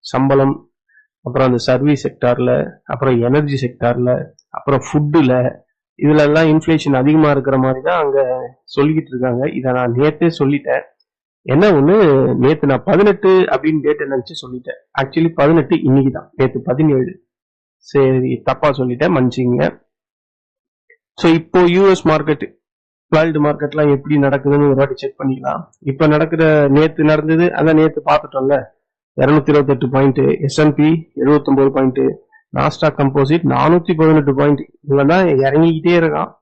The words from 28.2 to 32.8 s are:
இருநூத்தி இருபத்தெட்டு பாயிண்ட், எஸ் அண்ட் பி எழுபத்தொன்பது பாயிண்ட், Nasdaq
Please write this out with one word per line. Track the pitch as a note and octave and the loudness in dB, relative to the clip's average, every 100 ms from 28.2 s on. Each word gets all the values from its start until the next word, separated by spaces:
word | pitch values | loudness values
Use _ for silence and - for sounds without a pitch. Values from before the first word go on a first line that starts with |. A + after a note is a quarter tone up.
| D3+ C#3 C3 C#3+ A#2 _ _ _ _ - | -2 -4 -2 -2 -4 _ _ _ _ -2
இருநூத்தி | C3 D3+ C#3+ | 2 2 2
இருபத்தெட்டு | D3 C#3 C3+ B2+ | 2 2 -2 -2
பாயிண்ட், | C3+ C#3 C3 C3+ D3+ | 0 0 2 0 0
எஸ் | C#3 - | -4 0
அண்ட் | D3+ C#3 | 0 2
பி | D3+ E3 - - | 2 0 -4 -4
எழுபத்தொன்பது | C3 D3 C#3 C3+ C3+ | 0 0 2 2 2
பாயிண்ட், | C3+ C3 C3 C3 - _ _ _ | 2 -2 0 -2 -4 _ _ _
Nasdaq | C#3 C#3+ - | -4 -4 -2